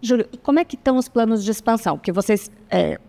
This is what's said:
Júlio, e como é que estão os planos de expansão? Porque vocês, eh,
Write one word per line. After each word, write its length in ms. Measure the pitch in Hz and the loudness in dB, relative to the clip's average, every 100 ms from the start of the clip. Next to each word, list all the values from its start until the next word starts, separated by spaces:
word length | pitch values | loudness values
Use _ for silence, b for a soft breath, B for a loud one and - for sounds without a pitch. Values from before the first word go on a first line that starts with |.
Júlio, 240 | 233 240 - | -2 0 -2
e 60 | 247 | -6
como 220 | - 302 | 0 0
é 60 | |
que 120 | 349 - | 0 -2
estão 220 | 269 254 | 0 0
os 100 | - | 0
planos 340 | 240 226 220 | 0 2 0
de 80 | 196 | -2
expansão? 460 | 208 233 226 180 147 | -2 0 0 -2 -4
Porque 160 | - | -2
vocês, 380 | 180 196 208 - - - | -2 0 0 -2 -20 -4
eh, 300 | 180 170 - | 0 0 -4